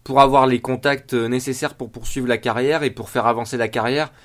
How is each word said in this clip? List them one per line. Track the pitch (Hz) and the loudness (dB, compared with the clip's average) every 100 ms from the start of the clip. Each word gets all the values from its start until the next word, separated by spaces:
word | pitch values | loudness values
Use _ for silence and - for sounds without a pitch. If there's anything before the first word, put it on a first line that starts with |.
pour | - 135 | 0 4
avoir | 139 139 131 | 6 6 4
les | 123 | 2
contacts | 120 127 143 139 - | -2 -2 0 -2 -2
nécessaires | 123 113 127 127 127 151 | -2 0 -2 -4 -4 -6
pour | - 120 | -6 -12
poursuivre | - - 135 123 | -8 -6 -4 0
la | 117 | 0
carrière | 123 113 131 156 | 0 0 0 0
et | 147 | -2
pour | 104 110 | -4 -6
faire | 131 113 | 0 2
avancer | 117 117 123 | 0 -2 -4
la | 113 | -2
carrière. | 120 113 139 156 - | -2 -2 -2 -4 -8